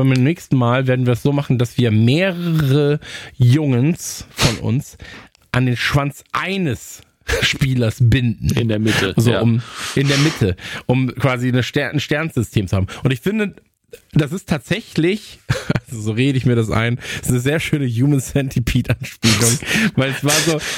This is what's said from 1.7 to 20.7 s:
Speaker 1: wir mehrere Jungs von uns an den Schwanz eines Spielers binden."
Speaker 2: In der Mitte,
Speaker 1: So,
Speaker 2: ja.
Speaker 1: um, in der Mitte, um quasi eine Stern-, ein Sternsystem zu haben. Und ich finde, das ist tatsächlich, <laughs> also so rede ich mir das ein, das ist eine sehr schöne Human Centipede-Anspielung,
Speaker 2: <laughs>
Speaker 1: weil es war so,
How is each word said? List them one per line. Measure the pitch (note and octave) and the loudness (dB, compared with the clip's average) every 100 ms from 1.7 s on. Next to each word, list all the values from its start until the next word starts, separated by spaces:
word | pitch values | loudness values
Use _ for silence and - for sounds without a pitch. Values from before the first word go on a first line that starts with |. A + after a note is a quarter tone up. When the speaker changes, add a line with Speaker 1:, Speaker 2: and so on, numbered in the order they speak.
| - | 0
Speaker 1:
wir | A#2+ | 2
mehrere | G#2+ A#2 D3+ F#3+ F3 F3 D#3+ C#3 C#3+ C#3+ D3 - - - - | 4 4 4 0 -2 -2 0 2 2 2 0 -4 -18 -12 2
Jungs | A#2+ D3 D3 B2 D3 - - - - | 4 4 4 2 2 0 -6 -12 -14
von | - B2 G#2 | -2 -2 0
uns | A2 C3 - - - - - _ - | -2 -2 -4 -18 -20 -20 -20 _ -6
an | B2 B2+ | -2 0
den | A#2 | 0
Schwanz | - C#3+ C#3+ - - | 0 0 -2 -6 -8
eines | - E3+ G3 D#3+ G#2 - - _ _ - - | -6 -4 -2 -2 -4 -8 -20 _ _ -4 -2
Spielers | - - C3+ B2+ A2 - | -2 -2 0 0 0 2
binden." | A#2 C3 A#2+ - D#2 - | 2 4 2 -2 -2 0
Speaker 2:
In | A2+ | 0
der | G#2+ | 0
Mitte, | A2 - F#2+ A2+ | 0 0 0 0
Speaker 1:
So, | A#2 | 2
Speaker 2:
ja. | G2 | 2
Speaker 1:
um, | A#2 A#2 - - - | 2 0 -4 -12 -6
in | C3+ C#3 | -2 0
der | C#3 | 2
Mitte, | D#3 - G2 F2+ - - - | 0 0 -2 -2 -10 -10 -2
um | B2+ B2+ | 0 0
quasi | - C3+ B2 B2+ | 0 -2 0 0
eine | B2+ | 0
Stern-, | A2+ D3 B2+ | 0 -2 0
ein | D3 | -2
Sternsystem | - D3 E3 C3 G2+ A#2 F#2+ | -2 -2 -2 -2 0 -2 0
zu | G2 | 0
haben. | F#2 - | -2 -2
Und | C3 | -2
ich | C3 | -2
finde, | F#3+ G#3+ G3+ - _ _ _ - _ | -2 -2 -4 -8 _ _ _ -20 _
das | D3 C#3 | 0 0
ist | F#3+ - | -4 -4
tatsächlich, | D3+ - F#3 - - E3 G#3+ - - - | -6 -2 -6 -4 0 0 -2 -8 -16 -6
<laughs> | - - - - | -6 -2 -6 -4
also | A2+ | -8
so | G#2+ | -4
rede | A2 C#3 C3 | 0 2 2
ich | |
mir | B2 A#2 | 2 2
das | A2 | 2
ein, | A2 A#2 A#2+ | 0 -2 -4
das | - - | -6 -8
ist | - | -2
eine | B2+ | 0
sehr | C3 D#3 | 0 -2
schöne | - D3+ C3 | -2 -2 -2
Human | A#2 C#3+ C#3 | 0 2 2
Centipede-Anspielung, | - C#3+ C3 - A#2+ B2 A#2+ - - - A2+ G#2 A#2 A#2+ - G#3+ | 0 -4 -2 -2 0 0 0 -4 -6 -2 2 4 2 0 -2 0
Speaker 2:
<laughs> | A3 - | 0 0
Speaker 1:
weil | C3+ | -2
es | C3 | 0
war | C#3+ | 0
so, | D3+ D3+ D3+ - | 0 0 -2 -4